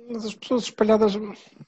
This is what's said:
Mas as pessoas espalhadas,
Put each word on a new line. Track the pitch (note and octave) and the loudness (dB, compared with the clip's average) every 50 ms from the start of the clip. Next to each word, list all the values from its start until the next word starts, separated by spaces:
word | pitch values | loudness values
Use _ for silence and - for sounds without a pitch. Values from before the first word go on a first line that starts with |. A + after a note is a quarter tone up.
| A#3 A#3+ | -12 -10
Mas | A#3+ A3 A3 | -10 -8 -8
as | G#3+ G3 | -8 -10
pessoas | - - - C4 A#3+ - | -12 -4 -2 -2 -2 -2
espalhadas, | - - - A3 G#3+ A3 G#3+ A3 G#3 G3 G#3+ A3 G#3 F#3+ - - - _ - - | -4 -2 0 4 4 4 4 4 2 2 -2 -6 -10 -12 -16 -20 -20 _ -20 -20